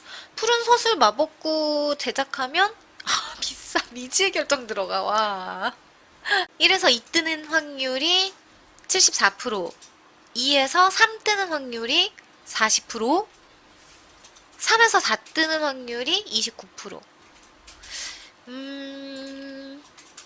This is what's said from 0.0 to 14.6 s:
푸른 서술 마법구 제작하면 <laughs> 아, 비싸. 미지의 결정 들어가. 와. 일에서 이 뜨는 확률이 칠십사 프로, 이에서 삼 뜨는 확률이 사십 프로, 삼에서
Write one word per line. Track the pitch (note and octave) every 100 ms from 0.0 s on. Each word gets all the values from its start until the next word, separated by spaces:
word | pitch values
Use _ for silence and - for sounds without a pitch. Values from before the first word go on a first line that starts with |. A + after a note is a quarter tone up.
| - - - -
푸른 | A4+ A#4+
서술 | A#4 A#4+ A4+ G4
마법구 | A3 A3 D#4 - D#4 D#4 D4+ D4 D4 C#4+
제작하면 | B3+ B3 C4+ - B3+ D#4+ G#4 A4+ -
<laughs> | - -
아, | - - -
비싸. | - - - - -
미지의 | A#3+ B3+ - F#4+
결정 | F4 D4 C#4+ A3+
들어가. | G#3 F#3 F#3+
와. | G3 G#3 G#3+ F#3+ F#3 F#3 A3 - - _ _ _ - G4+ F4 -
일에서 | E4 F#4+ F4
이 | A#3+
뜨는 | - E4 D#4+ D#4 D4+
확률이 | D#4+ D4+ C#4 C4 C4 D#4 F#4 F#4+ - _ - - - -
칠십사 | F#4 - - G3+ -
프로, | B3 G#3+ F3 - - _ _ _ -
이에서 | - C4 C#4+ C4+ - F#4+
삼 | - A4 A4
뜨는 | - G#4 F#4
확률이 | D4+ C4 A#3 A#3 D#4 G4+ - - - -
사십 | - A3 - -
프로, | A3+ A3+ E4+ G#4+ - - - _ - - - - - - - -
삼에서 | -